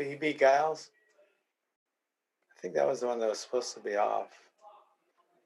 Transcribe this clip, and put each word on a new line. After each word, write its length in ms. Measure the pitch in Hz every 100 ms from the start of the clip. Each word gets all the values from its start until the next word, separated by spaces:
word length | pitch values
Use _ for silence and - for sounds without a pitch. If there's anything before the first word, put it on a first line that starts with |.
he, 60 | 139
he 60 | 143
beat 240 | 151 143
Giles. 500 | 135 139 156 151 - _ _ _ _ _ _ _ _ _ _ _ _ _ _ _ _ _
I 20 |
think 120 | 92 151
that 120 | 143
was 140 | 135
the 60 | 120
one 120 | 117
that 100 | 110
was 100 | 104
supposed 340 | - 123 120 113
to 40 |
be 160 | 104 101
off. 340 | 110 107 98 - _ _ - - _ _ _ _ _ _